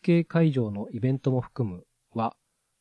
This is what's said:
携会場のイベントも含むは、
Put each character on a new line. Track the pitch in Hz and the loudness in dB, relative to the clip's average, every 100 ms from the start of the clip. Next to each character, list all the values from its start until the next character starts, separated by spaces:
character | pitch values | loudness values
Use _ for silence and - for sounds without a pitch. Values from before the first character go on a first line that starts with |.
携 | - 170 165 | 2 2 2
会 | 165 160 | 2 2
場 | 131 110 | 2 -2
の | 101 - | -4 -8
イ | 113 | -4
ベ | 127 | -2
ン | 135 | 0
ト | 139 | 0
も | 127 | -2
含 | - - 107 | -4 -6 -6
む | 87 - _ _ 117 | -6 -16 _ _ -4
は、 | 113 - _ _ _ _ | -4 -6 _ _ _ _